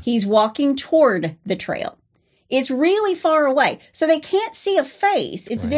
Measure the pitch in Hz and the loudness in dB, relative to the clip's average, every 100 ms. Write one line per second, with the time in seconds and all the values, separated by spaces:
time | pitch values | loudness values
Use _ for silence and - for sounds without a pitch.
0 | 240 233 196 214 220 220 285 277 - 320 | -2 -2 2 2 2 0 -2 -2 2 4
1 | 269 185 156 160 - 185 - - - - | 4 2 -4 -8 -6 -6 -4 -6 -8 -12
2 | _ _ _ _ - 262 254 254 330 415 | _ _ _ _ -4 -2 0 0 2 2
3 | 415 359 339 311 285 269 202 - - - | 0 0 0 2 2 2 0 -2 -12 -2
4 | 311 311 - 381 453 - 403 381 269 - | 0 0 0 -2 0 -2 2 0 -2 -2
5 | 403 339 - 196 - 226 240 | 0 0 -4 -8 -8 -6 -2